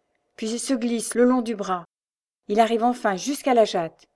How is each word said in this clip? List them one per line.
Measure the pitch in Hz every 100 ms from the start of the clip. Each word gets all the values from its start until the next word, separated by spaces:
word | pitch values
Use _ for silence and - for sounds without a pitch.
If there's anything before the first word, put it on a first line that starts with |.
| _ _ _
Puis | - 220
il | 233
se | -
glisse | 262 233 233 208
le | 226
long | 247 254
du | 226
bras. | 208 190 180 165 _ _ _ _ _ -
Il | 208
arrive | 220 233
enfin | 240 247 214
jusqu'à | 185 240 285 294
la | 233
jatte. | 214 185 165 - _